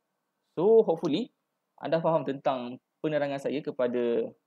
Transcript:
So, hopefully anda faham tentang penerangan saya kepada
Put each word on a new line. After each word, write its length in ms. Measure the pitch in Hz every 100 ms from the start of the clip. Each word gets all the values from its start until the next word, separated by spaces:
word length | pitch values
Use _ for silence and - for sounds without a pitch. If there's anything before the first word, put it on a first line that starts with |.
| _ _ _ _ _ -
So, 280 | 196 226
hopefully 480 | 208 165 165 156 254 _ _ _ _ _
anda 240 | 135 165
faham 240 | 160 160 139
tentang 500 | 139 147 131 123 120 _ _
penerangan 400 | 156 151 143 139
saya 220 | 131 127 -
kepada 640 | - 123 123 120 117 113 -